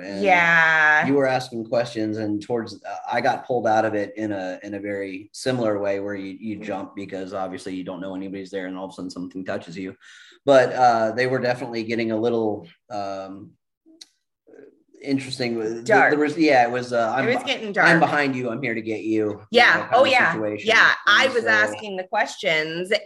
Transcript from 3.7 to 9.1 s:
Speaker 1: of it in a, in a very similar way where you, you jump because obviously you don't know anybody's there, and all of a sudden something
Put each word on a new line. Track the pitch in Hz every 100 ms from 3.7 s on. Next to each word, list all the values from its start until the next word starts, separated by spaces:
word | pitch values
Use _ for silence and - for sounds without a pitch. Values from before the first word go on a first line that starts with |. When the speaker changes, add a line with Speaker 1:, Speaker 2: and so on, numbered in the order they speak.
| 110 110
Speaker 1:
of | 104
it | 101 -
in | 110
a, | 101 92 92
in | 101
a | 101
very | 101 101 98 95 104
similar | - 135 127 113 101
way | 101 98
where | 101 101
you, | 95 92
you | 110 101
jump | 104 95 98 -
because | 98 95 92
obviously | 98 95 90 - 92
you | 92
don't | 90
know | 95
anybody's | 92 95 95 95
there, | 98 92
and | 92
all | 95
of |
a |
sudden | 90
something | 90